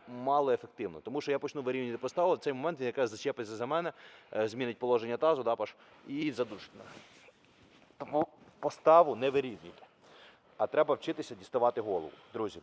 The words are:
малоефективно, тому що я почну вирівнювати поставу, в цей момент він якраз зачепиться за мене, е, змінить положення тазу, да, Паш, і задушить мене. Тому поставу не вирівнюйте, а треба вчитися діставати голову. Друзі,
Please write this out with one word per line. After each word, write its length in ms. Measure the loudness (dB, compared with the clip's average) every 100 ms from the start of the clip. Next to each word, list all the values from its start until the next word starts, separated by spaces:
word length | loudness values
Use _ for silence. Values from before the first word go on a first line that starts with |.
| -14
малоефективно, 960 | -6 0 2 4 2 -2 -8 -8 -8
тому 200 | -8 -6
що 100 | -2
я 80 | -2
почну 220 | -4 -6
вирівнювати 400 | -4 -2 -4 -4
поставу, 320 | -4 0 2
в 60 | 2
цей 140 | -2
момент 260 | -2 -4 -4
він 80 | -2
якраз 220 | 0 0
зачепиться 460 | -2 -4 -4 -6 -6
за 100 | -2
мене, 280 | -2 -2 -8 -18 -20 -6
е, 140 | -2 -2
змінить 300 | -2 -4 -2
положення 400 | 2 2 2 0
тазу, 260 | 2 2
да, 120 | 0 -2
Паш, 200 | -4 -10 -20 -20 -10
і 240 | -6 -2
задушить 400 | -2 -4 -6 -16 -20
мене. 120 | -20 -20 -20 -20 -20 _ _ _ -20 -20 -20 -16
Тому 300 | -4 -2 -2 -6 -20 -6
поставу 560 | -6 2 8 8 8 4
не 140 | 0
вирівнюйте, 540 | 0 -2 -6 -16 -20 -20 _ -20 -20 -20 -20 _ -4
а 100 | 0
треба 280 | 2 2 0
вчитися 400 | -2 -6 -8 -14
діставати 460 | -4 2 2 2
голову. 300 | 0 -2 -4 -12 -10
Друзі, 280 | -6 -6 -6